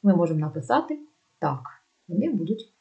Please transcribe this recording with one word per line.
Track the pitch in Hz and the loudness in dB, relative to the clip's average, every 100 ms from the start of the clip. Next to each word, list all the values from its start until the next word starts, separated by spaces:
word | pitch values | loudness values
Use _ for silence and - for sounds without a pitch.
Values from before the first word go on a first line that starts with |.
Ми | 202 175 | 6 4
можемо | 170 160 | 4 2
написати | 151 - - 262 - 302 - _ _ _ | -2 -6 0 0 0 -8 -10 _ _ _
так, | 156 139 131 - _ _ _ | -4 -4 -10 -20 _ _ _
вони | 175 302 | -2 0
будуть | 262 165 220 - _ | -2 -2 -4 -6 _